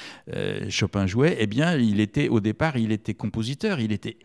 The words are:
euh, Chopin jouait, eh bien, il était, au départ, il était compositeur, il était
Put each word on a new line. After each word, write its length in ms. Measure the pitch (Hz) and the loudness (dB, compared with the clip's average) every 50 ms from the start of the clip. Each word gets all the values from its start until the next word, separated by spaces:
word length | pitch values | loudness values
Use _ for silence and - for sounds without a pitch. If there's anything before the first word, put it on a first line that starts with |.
| - - - - - - - | -18 -18 -18 -18 -14 -10 -6
euh, 340 | 50 50 50 - - - 98 | -4 -4 -4 -4 -6 -6 -4
Chopin 360 | - - 107 92 - 101 98 | -2 0 0 0 2 0 0
jouait, 320 | 92 95 120 143 170 - - | 2 2 4 4 4 4 2
eh 80 | 110 101 | -2 -2
bien, 300 | 104 131 156 175 175 135 | 0 0 2 2 2 2
il 220 | 120 110 101 104 | 2 4 4 2
était, 280 | 107 104 - 147 147 117 | 2 2 2 0 0 2
au 120 | 120 107 | 2 2
départ, 380 | 98 107 107 - 151 160 135 120 | 2 0 0 0 -2 -2 0 0
il 140 | 113 107 | 0 0
était 220 | 110 107 - - 101 | 0 -2 -2 -6 -6
compositeur, 680 | - - 104 - 113 110 120 143 - - 220 190 135 | -6 -6 -6 -4 -4 -4 -4 -4 -4 -2 -2 0 0
il 120 | 113 107 | 0 0
était 260 | 104 98 - 120 - - - | -2 -2 -4 -8 -10 -2 2